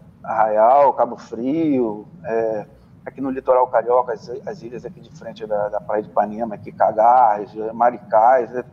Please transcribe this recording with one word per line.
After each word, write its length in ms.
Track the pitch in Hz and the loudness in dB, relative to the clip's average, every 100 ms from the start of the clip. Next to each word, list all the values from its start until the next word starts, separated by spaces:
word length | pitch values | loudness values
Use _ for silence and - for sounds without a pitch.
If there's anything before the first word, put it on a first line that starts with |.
| - - | -20 -16
Arraial, 720 | - 110 110 107 113 139 139 | -6 -2 0 4 6 6 4
Cabo 220 | - 120 113 | 2 -2 -4
Frio, 920 | - 113 127 160 160 131 117 107 104 - | -12 -8 -4 -2 0 0 0 -4 -12 -16
é, 420 | - 113 113 107 101 - - - | -6 -2 -2 -4 -8 -18 -20 -20
aqui 160 | 123 - | -18 -8
no 100 | 135 | -8
litoral 360 | 131 - 127 123 | -4 2 2 4
carioca, 460 | 123 117 123 123 | 2 2 2 0
as, 180 | 107 117 131 - | -6 -10 -12 -12
as 160 | 104 | -12
ilhas 220 | 117 120 | -14 -14
aqui 160 | 117 - | -14 -16
de 100 | 113 | -20
frente 360 | - 110 107 110 | -18 -16 -14 -6
da, 220 | 104 104 | -4 -2
da 120 | 104 | -4
Praia 220 | - 107 | -4 -4
de 60 | 104 | -4
Ipanema, 460 | - 107 107 117 | -6 -6 -6 -8
aqui 160 | 101 - | -10 -14
Cagarres, 840 | - 101 107 113 127 117 104 98 107 | -2 0 2 4 4 4 2 -6 -8
é, 160 | 110 | -8
Maricás, 840 | 113 120 117 - 110 117 131 113 | 0 0 0 -2 2 4 4 0
é 80 | 123 - | -6 -10